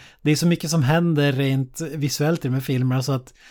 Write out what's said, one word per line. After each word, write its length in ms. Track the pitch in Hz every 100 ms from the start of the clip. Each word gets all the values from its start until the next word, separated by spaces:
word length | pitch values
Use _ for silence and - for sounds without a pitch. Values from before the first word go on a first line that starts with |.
| - _
det 80 | 147
är 60 | 151
så 100 | 170
mycket 240 | 170 156
som 120 | 165
händer 500 | 127 165 170 151 143
rent 480 | 131 135 135 127 -
visuellt 640 | 160 147 139 - 147 165
i 40 | 135
de 60 |
här 60 | 131
filmerna, 420 | 135 131 127 131
så 100 | 127
att 220 | 127 - _ -